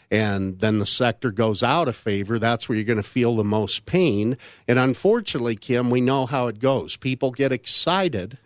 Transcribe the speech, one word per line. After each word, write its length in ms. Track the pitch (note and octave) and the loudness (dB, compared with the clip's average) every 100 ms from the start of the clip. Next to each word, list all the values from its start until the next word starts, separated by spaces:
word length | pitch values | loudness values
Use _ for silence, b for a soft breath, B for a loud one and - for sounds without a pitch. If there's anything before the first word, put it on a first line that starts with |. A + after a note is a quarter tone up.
| b | b
and 480 | G#2+ G#2+ G2 F#2+ F#2 | 0 2 0 -2 0
then 200 | A2 G#2+ | 0 2
the 80 | G2+ | 0
sector 440 | - B2 - B2+ | 0 0 0 -4
goes 320 | G2+ A2 G2 | 0 0 2
out 240 | A#2+ D#3 D3+ | 0 2 0
of 80 | |
favor, 440 | G#2+ - G2+ G2 A2+ | -2 -2 -2 -2 0
that's 300 | A2 A#2+ - | 0 0 -2
where 80 | A2 | -2
you're 80 | |
gonna 180 | G#2+ A2 | 0 0
feel 340 | G2+ C3 A#2 A2+ | -2 0 0 2
the 80 | |
most 420 | G#2 G#2+ G#2 - - | 0 0 -2 -6 -2
pain. 500 | F3+ F3 G#2 G#2+ B2+ B B B | 0 2 2 0 -4 B B B
And 120 | B2 | 2
unfortunately, 760 | C3 B2 F#3+ A#3 G#3 C#3+ A#2+ | 2 2 2 2 0 -4 -4
Kim, 360 | A2+ - B2 B2 | -4 -2 0 2
we 100 | B2+ | 2
know 260 | B2 C#3 B2+ | 2 0 0
how 220 | C#3 B2 | -2 -2
it 100 | G#2+ | 0
goes. 380 | C3 C3 D#2 - | 0 0 -2 -8
People 340 | C3 B2+ C3+ | -6 -2 -2
get 220 | B2 C3+ | 0 0
excited, 880 | B2+ - - - F#3 F3+ A2+ F#2+ - | 0 -2 -2 0 0 0 -2 -8 -10